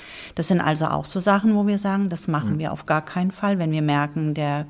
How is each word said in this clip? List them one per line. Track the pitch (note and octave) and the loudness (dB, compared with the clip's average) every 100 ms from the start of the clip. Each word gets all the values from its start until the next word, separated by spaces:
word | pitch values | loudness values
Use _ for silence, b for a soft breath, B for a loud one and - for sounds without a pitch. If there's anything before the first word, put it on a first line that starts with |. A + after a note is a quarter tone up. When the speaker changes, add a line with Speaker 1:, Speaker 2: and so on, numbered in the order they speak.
| B B B - | B B B -4
Speaker 1:
Das | D#3 | 2
sind | F3+ | 2
also | D#3 D#3 D#3+ | 2 0 0
auch | D3 D3+ | -2 -4
so | F#3+ | 0
Sachen, | G3+ G3 A3 G#3 | 2 4 4 4
wo | G#3 | 2
wir | G3+ | 0
sagen, | G3+ G3 G3 | 0 0 -2
das | E3 - | -2 -2
machen | D3+ A2 | 0 0
Speaker 2:
Mhm. | D3+ | -2
Speaker 1:
wir | D#3 | -2
auf | E3 - | -4 0
gar | D#3 | 0
keinen | - F3+ F#3 | 0 -2 -2
Fall, | - G3+ F#3+ | -2 -2 0
wenn | D#3+ | 0
wir | D#3 | 0
merken, | D3+ C#3+ D3 D#3 D3+ | 2 2 0 -2 -2
der | D3+ D3 D3 | -2 -2 -2